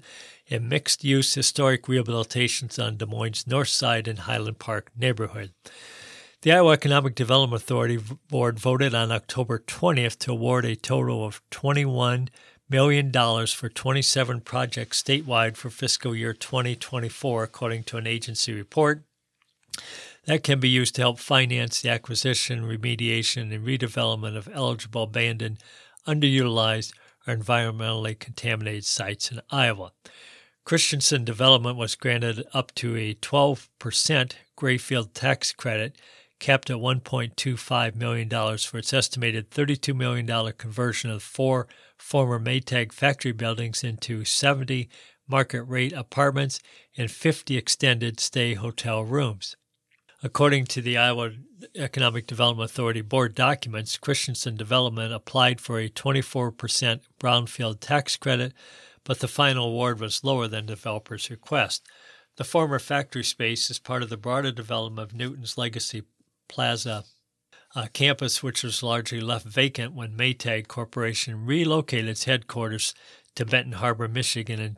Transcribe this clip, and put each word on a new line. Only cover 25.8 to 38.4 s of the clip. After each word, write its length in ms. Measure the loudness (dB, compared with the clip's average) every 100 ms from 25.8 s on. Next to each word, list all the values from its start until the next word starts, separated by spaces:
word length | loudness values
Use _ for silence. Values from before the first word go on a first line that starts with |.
| -20 -14 -2
underutilized, 840 | 2 4 4 4 4 2 2 -4 -12 -20 _ -6
or 100 | -4
environmentally 840 | 2 2 2 -2 -4 -2 -4 -6
contaminated 680 | -12 -8 -4 -2 -2 -4 -4
sites 460 | -2 -2 -4 -6
in 100 | -8 -4
Iowa. 440 | 2 2 0 -8 -16 -20 -20 -20 -20 _ _
Christensen 600 | 0 2 2 2 2 2
Development 540 | 0 4 6 8 6 -2
was 180 | -4 -2
granted 480 | 0 2 0 -2 -4
up 200 | -4 -2 -4
to 200 | -2 -2
a 200 | -2 -6
twelve 520 | 0 4 4 2 -6 _
percent 580 | -4 0 2 2 2 -4 _ -4
Grayfield 540 | 0 0 0 -2 -2
tax 380 | -2 0 2 0
credit, 440 | -4 -4 -2 -4 -8 -20 -20 _ _
capped 320 | 2 2 2
at 80 | -2
one 200 | 0 0
point 380 | -2 -4 -4 -4
two 200 | -4 -4
five 380 | -2 0 0 0
million 320 | -2 -2 -2
dollars, 380 | -2